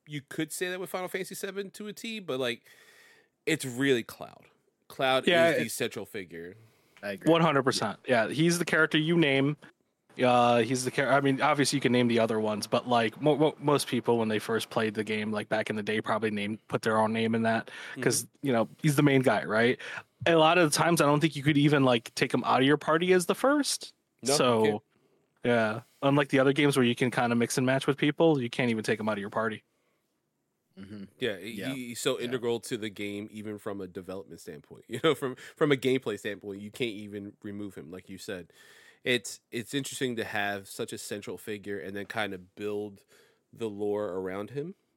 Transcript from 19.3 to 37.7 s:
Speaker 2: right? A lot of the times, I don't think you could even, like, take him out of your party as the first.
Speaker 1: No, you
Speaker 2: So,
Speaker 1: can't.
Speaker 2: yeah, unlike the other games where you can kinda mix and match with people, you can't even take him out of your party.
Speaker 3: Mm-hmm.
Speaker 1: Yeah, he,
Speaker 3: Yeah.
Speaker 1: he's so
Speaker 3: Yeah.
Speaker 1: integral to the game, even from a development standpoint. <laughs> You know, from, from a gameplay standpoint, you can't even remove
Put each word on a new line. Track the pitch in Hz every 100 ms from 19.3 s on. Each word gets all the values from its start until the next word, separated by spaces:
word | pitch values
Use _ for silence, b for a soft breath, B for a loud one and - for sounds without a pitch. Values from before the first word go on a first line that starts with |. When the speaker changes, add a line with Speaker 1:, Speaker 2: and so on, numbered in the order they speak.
| 101 -
Speaker 2:
right? | 107 120 - B B B _ -
A | 165
lot | 156 175
of | 160
the | -
times, | 160 170
I | 143
don't | 147
think | 160 147
you |
could | 139 143
even, | 147 147 131
like, | 120 - -
take | 139
him | 131 113
out | 117
of | 135
your | 147
party | - 160 180
as | 185 175
the | 202
first. | 262 294 269 - - - _ _
Speaker 1:
No, | 117 147 131
you | 113
Speaker 2:
So, |
Speaker 1:
can't. | 110 107 - _ _ _ _ _ 120
Speaker 2:
yeah, | 120 110 110 - _
unlike | 139 143 139
the | 135
other | 131
games | 139 147 139
where | 120
you | 120
can | 123
kinda | 131 120 120
mix | 117 -
and | 127
match | 135 -
with | 135
people, | 147 - 165 147
you | 117
can't | - 123
even | 110
take | 107 110
him | 107
out | 101
of |
your | 101
party. | 110 113 - _ _ _ _ _ _ _ _ _ _ _ 95
Speaker 3:
Mm-hmm. | 98 104 95 _
Speaker 1:
Yeah, | 120 95
he, | 101 107
Speaker 3:
Yeah. | 95 135 120
Speaker 1:
he's | 117
so | 139 120
Speaker 3:
Yeah. | 120
Speaker 1:
integral | 123 120 117
to | - 120
the | 110
game, | 98 104 101 107
even | 107 104 104
from | 110 98
a | 92
development | 92 92 95 - 82
standpoint. | - 76 - - -
<laughs> |
You | 123
know, | 160 139
from, | 131 123 B -
from | 156
a | 139
gameplay | 131 131 123 101
standpoint, | 107 98 104 98
you | 104
can't | - 120
even | 104 104 101 101 -
remove | 107 101 101